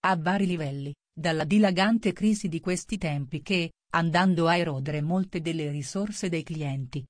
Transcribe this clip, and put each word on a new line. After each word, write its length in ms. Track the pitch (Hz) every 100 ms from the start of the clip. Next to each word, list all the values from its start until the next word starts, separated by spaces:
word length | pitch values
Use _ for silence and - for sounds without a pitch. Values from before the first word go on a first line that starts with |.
| 185
a 100 | 180
vari 300 | 160 196 196
livelli, 480 | 175 147 139 139 139 _
dalla 320 | - 165 160
dilagante 720 | 156 208 208 180 196 226 214
crisi 340 | 180 214 208 190
di 120 | 160
questi 380 | 180 180 - 208
tempi 440 | 170 143 135 151
che, 300 | - 190 165 _ _
andando 540 | 165 165 165 190 170 165
a 100 | 175
erodere 440 | 165 135 139 151
molte 400 | 147 185 190 175
delle 300 | 165 160 147
risorse 580 | 147 131 196 208 208 185
dei 140 | 165
clienti 600 | 147 160 147 135 127 147 131